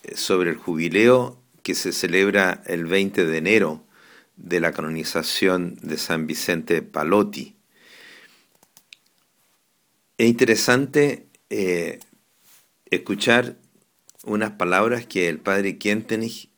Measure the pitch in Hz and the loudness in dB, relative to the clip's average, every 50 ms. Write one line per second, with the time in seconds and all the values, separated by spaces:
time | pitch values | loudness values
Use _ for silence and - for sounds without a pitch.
0 | _ - - - - - 98 92 90 85 80 78 - - 87 78 82 82 80 98 | _ -14 -10 -8 -2 0 0 2 2 0 -2 -6 -6 -6 -4 -4 -4 0 2 4
1 | 110 120 127 127 123 127 - _ _ _ _ _ _ - 87 - - 95 85 - | 6 6 6 6 2 -2 -8 _ _ _ _ _ _ -6 -6 -4 -4 -6 -4 -4
2 | - 90 82 92 98 101 98 101 95 92 87 - - - 95 85 85 82 87 98 | -4 0 2 2 2 2 2 2 2 2 -2 -4 -6 -6 -4 -4 -2 0 0 0
3 | 98 98 98 - 90 80 80 80 78 92 107 110 98 78 78 78 - _ _ _ | 0 0 0 0 0 2 0 0 2 4 4 4 4 2 -2 -8 -14 _ _ _
4 | - - - - _ _ _ - - - 85 87 82 82 76 - 80 78 80 80 | -20 -20 -20 -20 _ _ _ -20 -8 -2 -2 0 0 0 -2 -4 -8 -6 -6 -6
5 | 80 - - 85 80 - - - 95 92 92 90 90 85 - - - 78 78 73 | -8 -4 -4 -4 -4 -4 -2 0 2 2 2 0 -2 -4 -8 -12 -10 -8 -8 -8
6 | - - 87 80 80 78 78 - - - 90 82 80 - 85 80 69 - - 76 | -4 -4 -4 -4 -2 -4 -6 -6 -2 -2 -4 -4 0 -2 -2 -2 -2 -4 -6 -4
7 | 73 80 95 104 101 104 - 71 65 - _ _ _ _ _ _ _ - - - | 0 2 2 2 2 0 -4 -12 -14 -14 _ _ _ _ _ _ _ -20 -20 -20
8 | - - - - - - _ _ _ _ _ _ _ _ _ - _ _ - _ | -20 -20 -20 -20 -20 -20 _ _ _ _ _ _ _ _ _ -20 _ _ -20 _
9 | _ _ _ _ _ _ _ _ _ _ _ _ _ _ _ _ _ _ _ _ | _ _ _ _ _ _ _ _ _ _ _ _ _ _ _ _ _ _ _ _
10 | _ _ _ - 117 117 117 120 131 110 110 104 - - 123 127 139 139 - 147 | _ _ _ 2 4 4 6 4 4 4 4 2 4 4 4 2 2 0 2 2
11 | 143 143 127 - - _ _ _ _ _ 107 107 98 92 87 87 85 80 80 - | 2 2 0 -6 -12 _ _ _ _ _ -4 -2 -2 0 0 -2 -2 -6 -8 -10
12 | - _ _ _ _ _ _ _ _ _ - _ _ _ _ _ _ - - 90 | -16 _ _ _ _ _ _ _ _ _ -20 _ _ _ _ _ _ -4 -4 -4
13 | - - 101 101 - 127 117 123 123 - - _ _ _ _ _ _ _ _ _ | -2 -4 -4 -2 2 4 4 4 2 0 -8 _ _ _ _ _ _ _ _ _
14 | _ _ - _ - - 104 104 110 110 104 - 90 90 90 95 107 113 120 120 | _ _ -20 _ -8 -4 -2 -2 -2 -4 -4 -4 -2 2 2 2 2 2 0 -2
15 | 120 - - 95 90 85 80 78 - 101 98 101 101 98 80 - - 104 104 107 | -6 -6 -2 -2 0 0 -2 -2 -2 -2 0 0 0 -2 -4 -4 -2 -2 -2 -2
16 | 107 - 113 110 110 117 117 - - _ _ | -2 -4 -4 -4 -4 -6 -8 -12 -18 _ _